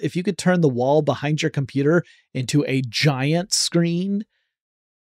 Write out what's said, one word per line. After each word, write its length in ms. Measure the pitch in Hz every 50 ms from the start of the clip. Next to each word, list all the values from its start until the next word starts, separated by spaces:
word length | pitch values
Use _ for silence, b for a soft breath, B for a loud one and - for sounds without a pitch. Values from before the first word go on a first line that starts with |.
| -
if 140 | 151 -
you 60 | 160 -
could 140 | 214 170 -
turn 220 | - 180 180 180
the 80 | 165 143
wall 340 | 123 117 123 135 147 156 147
behind 400 | 139 123 - 143 147 156 147 165
your 80 | 151
computer 520 | - 147 135 - - 135 139 147 165 175 b b b b b b -
into 300 | 131 127 - - 143 139
a 160 | - 135 135 131 117
giant 640 | - - - 156 135 127 135 143 160 175 185 - -
screen?" 720 | - - - - 170 170 170 170 170 185 196 202 202 220 - _ _ _ _ _ _ _ _ _ _ _ _ _ _ _ _